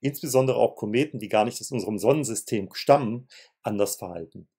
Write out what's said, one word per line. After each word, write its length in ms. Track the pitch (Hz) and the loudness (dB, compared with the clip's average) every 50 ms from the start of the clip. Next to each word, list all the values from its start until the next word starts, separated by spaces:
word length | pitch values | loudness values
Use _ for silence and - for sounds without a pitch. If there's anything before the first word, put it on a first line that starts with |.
insbesondere 560 | 135 143 143 - - 147 127 131 131 127 123 | -4 -4 -4 -4 -4 2 4 4 4 4 4
auch 180 | 113 113 - - | 2 2 2 0
Kometen, 440 | - 110 104 110 127 147 - - 107 | -4 -6 -2 0 0 0 -2 -4 -10
die 100 | 107 95 | -4 0
gar 160 | 107 107 107 | 2 2 2
nicht 140 | 120 - - | 2 -2 -8
aus 120 | - - | -10 -6
unserem 260 | 131 113 90 107 107 | -6 -4 -4 -4 -4
Sonnensystem 720 | 95 98 120 147 156 131 117 110 - - - 117 101 98 - - | 2 2 2 2 2 0 -4 -6 -8 -6 -4 -4 -4 -4 -6 -10
stammen, 540 | - - - 139 147 131 107 120 123 - _ - - - _ _ _ - | -2 4 4 4 4 4 -2 -6 -8 -10 _ -20 -20 -20 _ _ _ -8
anders 320 | 113 107 98 101 101 - | -4 -2 0 0 -2 -2
verhalten. 520 | - 98 90 87 85 82 - - - 82 _ _ | -6 -10 -12 -10 -12 -14 -14 -16 -20 -20 _ _